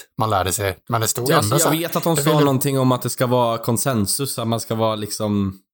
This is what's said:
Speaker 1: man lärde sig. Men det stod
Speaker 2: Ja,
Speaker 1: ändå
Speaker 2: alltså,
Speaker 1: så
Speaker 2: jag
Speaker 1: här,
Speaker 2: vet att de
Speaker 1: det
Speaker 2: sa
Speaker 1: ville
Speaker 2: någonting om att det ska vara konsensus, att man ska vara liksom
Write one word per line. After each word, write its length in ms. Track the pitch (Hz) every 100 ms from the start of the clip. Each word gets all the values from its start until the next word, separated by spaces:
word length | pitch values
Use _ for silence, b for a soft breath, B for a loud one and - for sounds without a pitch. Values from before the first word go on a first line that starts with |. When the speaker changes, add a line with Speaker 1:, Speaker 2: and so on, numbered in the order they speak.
| - -
Speaker 1:
man 120 | 110
lärde 240 | 101 90
sig. 240 | 87 98 92 -
Men 120 | 117
det 60 | 110
stod 220 | - 123
Speaker 2:
Ja, 80 | 160
Speaker 1:
ändå 160 | 107 139
Speaker 2:
alltså, 140 | 160
Speaker 1:
så 60 | 160
Speaker 2:
jag 60 |
Speaker 1:
här, 60 | 170
Speaker 2:
vet 80 | 175
att 80 |
de 120 | 170 156
Speaker 1:
det 80 |
Speaker 2:
sa 60 | 147
Speaker 1:
ville 140 | 151 143
Speaker 2:
någonting 340 | 131 143 135
om 120 | 127
att 100 | 127
det 80 | 123
ska 180 | - 127
vara 300 | 123 120 113
konsensus, 840 | - 117 139 117 95 - 135 -
att 80 | 117
man 120 | 113
ska 160 | - 110
vara 200 | 110 107
liksom 640 | 104 - 107 104 98 95 _